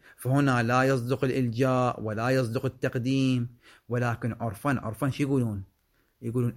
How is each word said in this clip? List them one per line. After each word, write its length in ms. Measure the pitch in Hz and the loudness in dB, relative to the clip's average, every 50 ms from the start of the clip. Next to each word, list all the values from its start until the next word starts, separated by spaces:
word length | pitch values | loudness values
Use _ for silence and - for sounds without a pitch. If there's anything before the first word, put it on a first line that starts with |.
| _ - - | _ -20 -20
فهنا 460 | - - 123 131 143 143 139 127 120 113 | -6 -2 0 2 4 4 4 2 2 2
لا 200 | 117 123 127 131 | 2 2 4 4
يصدق 400 | 135 135 127 117 123 135 - - | 4 2 2 0 -2 -2 0 0
الإلجاء 760 | 131 123 131 127 120 110 117 135 131 127 127 127 120 - - | 0 0 0 0 0 0 0 2 2 2 2 2 0 0 -2
ولا 280 | 107 110 107 110 113 127 | -6 -6 -4 -2 0 0
يصدق 360 | 131 131 127 110 113 123 - | 2 2 0 0 -2 -2 -4
التقديم، 840 | 131 - - - 131 - 131 117 131 135 135 135 131 127 123 120 123 - - _ - - - _ - | -4 -4 -4 -4 -4 -2 -2 0 0 2 2 4 4 2 2 0 -4 -8 -14 _ -20 -20 -20 _ -4
ولكن 460 | 117 123 120 120 113 - - 113 107 - | -2 -2 0 0 -2 -2 -4 -6 -4 -4
عرفًا، 400 | 117 110 98 - - 143 135 - - | -6 -6 -6 -4 -2 -2 -2 0 -2
عرفًا 260 | 107 110 - 147 139 | -6 -6 -2 -2 -2
شو 140 | - - 147 | -2 -2 0
يقولون؟ 480 | 135 143 131 120 113 107 98 95 - _ _ _ _ _ _ _ _ _ _ 117 | 0 2 2 0 0 -2 -6 -8 -12 _ _ _ _ _ _ _ _ _ _ -8
يقولون: 320 | 117 113 127 120 120 117 | -4 -2 0 0 -2 0